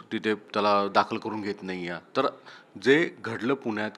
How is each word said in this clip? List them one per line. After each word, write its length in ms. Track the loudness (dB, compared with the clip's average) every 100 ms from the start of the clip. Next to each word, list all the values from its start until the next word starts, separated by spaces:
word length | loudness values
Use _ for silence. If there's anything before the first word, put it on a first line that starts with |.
| -8
तिथे 220 | -4 -2
त्याला 540 | -2 -2 0 4 4 4
दाखल 300 | 2 2 -2
करून 240 | -6 -6
घेत 140 | -6 -6
नाही 260 | -8 -8 -6
आहे, 120 | -8 -4 -2
तर 100 | 0 -2 -14 -20 -20 -2
जे 280 | 4 4 4 -4 -10
घडलं 280 | -4 -2
पुण्यात 380 | -2 -2 -4 -6